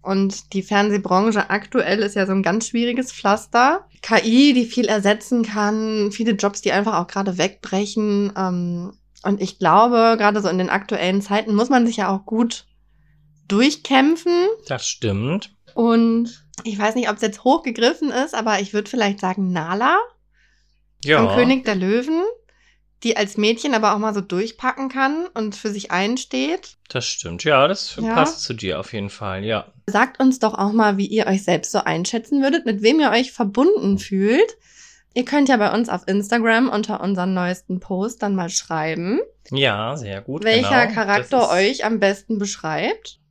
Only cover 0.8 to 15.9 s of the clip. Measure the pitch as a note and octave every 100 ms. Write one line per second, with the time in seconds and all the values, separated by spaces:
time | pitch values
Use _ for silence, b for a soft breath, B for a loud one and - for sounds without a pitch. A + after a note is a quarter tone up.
0.8 | G#3 G3+ - F#3 A3 G#3 - F#3+ - B3
1.8 | D#3+ G3+ G#3 G3+ F#3+ F#3+ F3+ G#3 A3+ A#3
2.8 | A#3+ B3 B3+ - - - - A#3 C4 F4+
3.8 | - _ - A3 A3+ A#3+ C#4+ B3 A#3 B3
4.8 | A3+ G#3+ G3 G#3+ - B3 A3+ G#3 G#3 A3
5.8 | A3 G#3+ G#3 G3+ A3+ G3+ G3+ G3+ F#3+ F3+
6.8 | G#3+ F3+ F3 G3 G3 F3+ F3+ - - F#3+
7.8 | G#3 A3 G#3 G3+ G3+ G3+ F#3+ F3+ F3 F3
8.8 | F3+ - _ _ - G3+ F#3+ - F3+ F3+
9.8 | A#3 A#3+ A3+ A3+ G#3 G#3 G3+ F#3 F#3 G3+
10.8 | G3 G3+ F3 G3 G3+ G3+ G#3+ G#3 B3 C4
11.8 | A#3 A3+ G3 G3 - A3 A#3+ - _ _
12.8 | _ _ _ _ _ _ _ G3+ C4 D4
13.8 | - C4+ C#4 E4 F4 F4 F#4 A4 - B2+
14.8 | - - A2 G2 B2 F#3+ - _ _ -
15.8 | A#3